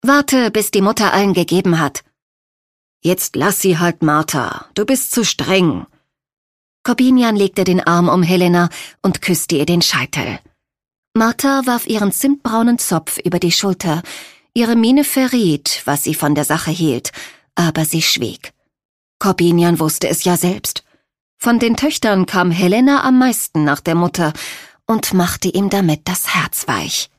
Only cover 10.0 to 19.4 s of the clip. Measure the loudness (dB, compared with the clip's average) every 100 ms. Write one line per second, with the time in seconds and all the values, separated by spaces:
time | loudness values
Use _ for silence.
10 | -4 -6 -8 -10 _ _ _ _ _ _
11 | _ 0 0 0 0 0 0 -4 -2 -2
12 | 0 0 0 0 0 0 2 2 0 -4
13 | -4 -6 -2 0 0 0 -2 -2 -2 -4
14 | -6 -18 -18 -20 _ -2 0 2 4 4
15 | 2 0 0 2 2 0 -4 -6 -4 -2
16 | -2 -2 0 0 0 -2 -2 -2 -2 -2
17 | -6 -14 -20 -20 _ -2 0 0 -2 0
18 | -2 -2 -4 -8 -18 _ _ _ _ _
19 | _ _ -2 2